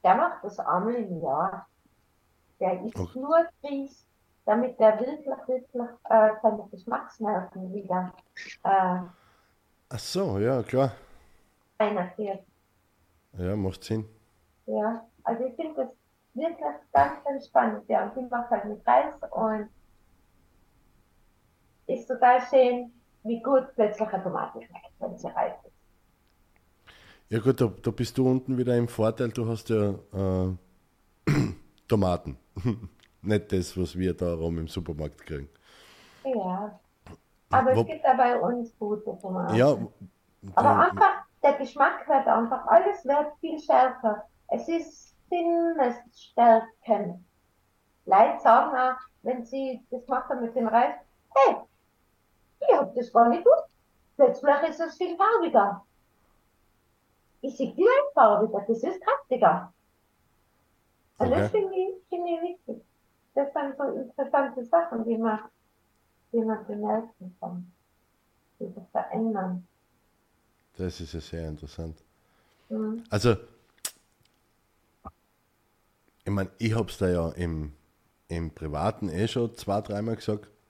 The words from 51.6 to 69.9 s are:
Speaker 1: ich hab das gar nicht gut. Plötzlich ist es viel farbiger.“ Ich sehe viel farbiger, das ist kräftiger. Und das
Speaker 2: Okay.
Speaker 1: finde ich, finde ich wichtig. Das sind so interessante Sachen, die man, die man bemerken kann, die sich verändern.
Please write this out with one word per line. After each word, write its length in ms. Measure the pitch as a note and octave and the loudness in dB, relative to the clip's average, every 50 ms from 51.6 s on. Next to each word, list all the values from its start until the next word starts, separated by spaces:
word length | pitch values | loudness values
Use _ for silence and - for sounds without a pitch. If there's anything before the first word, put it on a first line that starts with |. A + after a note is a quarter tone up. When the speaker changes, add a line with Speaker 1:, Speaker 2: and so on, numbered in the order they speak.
| - _ _ _ _ _ _ _ _ _ _ _ _ _ _ _ _ _ _ _ | -8 _ _ _ _ _ _ _ _ _ _ _ _ _ _ _ _ _ _ _
Speaker 1:
ich 160 | - - G#4+ | 4 4 4
hab 180 | E4+ A3+ - - | 4 4 -2 -4
das 180 | B3 A#3 - - | -6 -6 2 4
gar 160 | A3 A#3 A#3+ | 6 6 6
nicht 140 | A#3+ F4 - | 4 4 6
gut. 180 | A#4+ D5+ E5 - - _ _ _ _ _ _ _ _ _ | 6 6 6 4 -8 _ _ _ _ _ _ _ _ _
Plötzlich 520 | - C#4 B3 - - - C#4+ A#3+ - D#4 D#4+ | 4 4 4 4 2 4 4 4 4 2 -2
ist 100 | - - | -2 -4
es 160 | E4 D#4+ - | -6 -6 -4
viel 180 | _ F4+ E4+ E4+ | _ -6 -6 0
farbiger.“ 680 | - G4 A4 A#4 G4+ F4 C4 A#3 A3+ G3+ G3+ F#3+ - - _ _ _ _ _ _ _ _ _ _ _ _ _ _ _ _ _ _ _ _ _ _ _ _ _ _ _ _ _ _ _ | 2 2 4 4 2 0 4 4 4 4 4 0 -6 -14 _ _ _ _ _ _ _ _ _ _ _ _ _ _ _ _ _ _ _ _ _ _ _ _ _ _ _ _ _ _ _
Ich 160 | - - - | -12 -12 -6
sehe 180 | - C4 - - | -6 -6 -6 0
viel 140 | - F#4 A#4 B4+ C#5 C#5+ C#5+ - | 4 4 6 6 4 2 2 4
farbiger, 520 | - B3 G#3+ G#3 F3 G#3+ - - G3+ G3+ | 6 6 6 6 4 2 0 -2 -6 -2
das 160 | - A3+ A3+ - | -2 -2 -2 -2
ist 160 | E4+ F#4+ - | -6 -6 -4
kräftiger. 720 | - A4+ C#5 C5+ - _ B3+ - - E3 E3 F3+ - - _ _ _ _ _ _ _ _ _ _ _ _ _ _ _ _ _ _ _ _ _ _ _ _ _ _ _ _ _ | -2 -2 -2 -2 -2 _ 0 4 4 4 4 2 -4 -12 _ _ _ _ _ _ _ _ _ _ _ _ _ _ _ _ _ _ _ _ _ _ _ _ _ _ _ _ _
Und 120 | _ - - | _ 0 2
das 180 | - - - - | 2 2 2 2
Speaker 2:
Okay. 20 | |
Speaker 1:
finde 240 | - G#4+ G4 F#4+ F#4+ | 0 0 -2 0 -2
ich, 320 | F#4 F#4 G4+ - - _ _ | -4 -4 -4 -6 -12 _ _
finde 200 | F4+ F4 F4 F4 | -8 -6 -4 -4
ich 100 | E4+ E4 | -4 -4
wichtig. 440 | E4+ F4 F4+ - _ - A3+ A#3 _ _ _ _ _ _ _ _ _ _ _ | -4 -8 -8 -10 _ -14 -14 -14 _ _ _ _ _ _ _ _ _ _ _
Das 180 | C#4 C#4 C#4 - | -4 -4 -2 -4
sind 220 | D4+ C#4+ C#4 C4 | -6 -6 -6 -6
so 60 | C#4 C#4 | -6 -6
interessante 800 | C4+ - C4+ C4+ A#3 - - C4+ - - C#4+ C4+ B3+ - C4 A#3 | -4 -4 -6 -10 -10 -6 -6 -4 0 0 0 0 0 -4 -10 -4
Sachen, 380 | - - E4+ E4+ - B3 A3+ A3 | 0 2 2 2 0 -6 -6 -4
die 120 | A#3 A3+ | -2 -2
man, 220 | A3 A3+ A3+ G#3+ G#3+ - - _ _ _ _ _ _ _ _ _ _ _ _ _ _ _ _ - | -2 0 -2 -2 -4 -8 -14 _ _ _ _ _ _ _ _ _ _ _ _ _ _ _ _ -4
die 80 | A#3 A3 | -2 -2
man 220 | A3 A3 G#3 - | -2 -4 -6 -8
bemerken 720 | - G#3 G#3 G#3 G#3+ G#3+ A3 A#3 - _ _ F#3 F#3 F3+ _ | -10 -10 -8 -4 -2 -2 -4 -4 -8 _ _ -20 -20 -16 _
kann, 320 | F#3+ F3+ F3+ F3+ F3+ - _ _ _ _ _ _ _ _ _ _ _ _ _ _ _ _ _ _ | -12 -10 -10 -12 -14 -16 _ _ _ _ _ _ _ _ _ _ _ _ _ _ _ _ _ _
die 80 | - F#3 F#3 | -14 -14 -14
sich 160 | - F3+ _ | -16 -20 _
verändern. 760 | _ - - - - A3 A3+ A3+ G#3+ G3 F#3 F3+ F3+ F3+ - _ _ _ _ _ | _ -8 -6 -4 -4 -4 -4 -2 -2 -4 -4 -4 -6 -8 -10 _ _ _ _ _